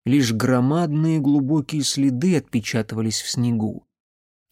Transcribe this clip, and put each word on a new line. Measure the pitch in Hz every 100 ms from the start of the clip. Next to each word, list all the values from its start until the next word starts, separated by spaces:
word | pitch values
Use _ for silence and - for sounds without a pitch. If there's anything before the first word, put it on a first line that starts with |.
Лишь | - 139 120
громадные | 113 113 127 127 160 170 147 160 160
глубокие | 139 143 131 156 139 156
следы | 131 - 139 123 180 165
отпечатывались | - 120 - 117 107 110 110 104
в | -
снегу. | - 120 117 107 - - _ _ _ _ _ _